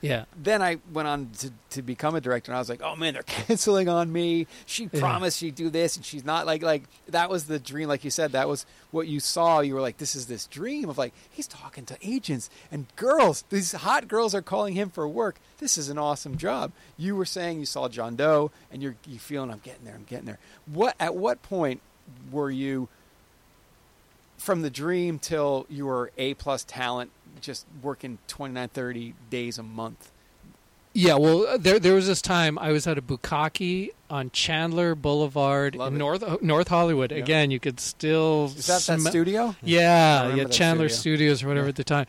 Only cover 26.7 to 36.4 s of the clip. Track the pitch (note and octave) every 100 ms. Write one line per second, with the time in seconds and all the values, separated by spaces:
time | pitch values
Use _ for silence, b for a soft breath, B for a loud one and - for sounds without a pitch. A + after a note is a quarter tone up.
26.7 | - B2 B2 B2 _ - D3+ D3 B2 -
27.7 | D#3 C3+ C3 C3 A#2 - - C#3 B2 B2
28.7 | - B2 A#2+ A#2 - A2+ B2 A#2+ A#2 A2+
29.7 | A2 A2+ - - _ b b - - _
30.7 | _ _ G#3+ F3 C#3+ D#3 E3 G#3+ B3+ F3
31.7 | G3+ F3+ F#3+ F#3+ F#3 - F3 D#3+ D3+ D#3
32.7 | D3+ E3 D3 B2 C3 - D3+ D#3 - F3+
33.7 | F3+ G3+ - - C#3+ C3 - - D#3 E3
34.7 | E3 F3 D#3 D3 D3 D3+ C#3+ C#3 C#3 C#3+
35.7 | B2 C3 C#3+ C#3+ F#3 G#3+ D#3+